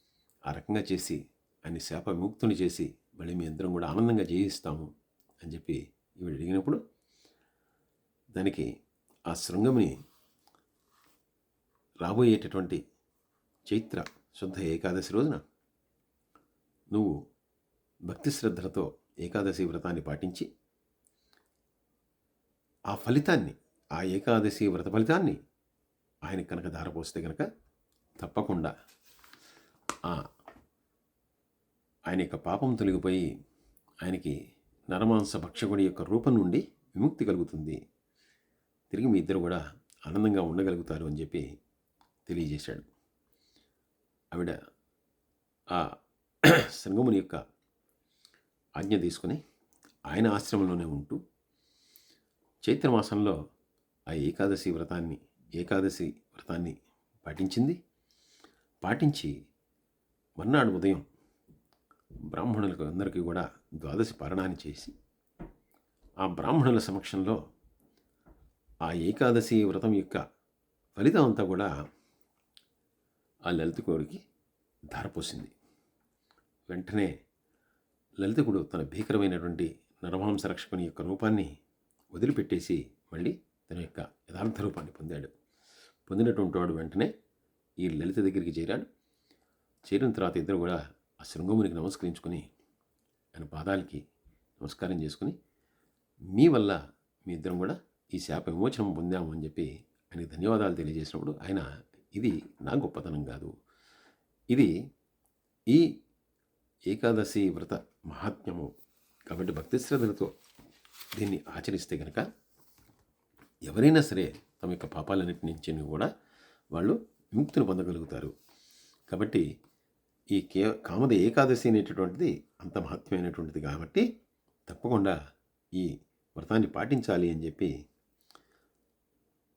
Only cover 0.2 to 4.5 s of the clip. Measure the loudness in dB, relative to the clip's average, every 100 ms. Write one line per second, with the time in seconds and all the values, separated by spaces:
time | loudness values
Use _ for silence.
0.2 | _ _ -10 -8 -4 -4 -2 -4 -2 -8
1.2 | -8 _ _ _ -10 -8 -8 -8 -4 -2
2.2 | -4 0 0 2 0 -2 -6 -8 _ -12
3.2 | -8 -6 -6 -4 -4 -2 -2 2 4 4
4.2 | 2 0 0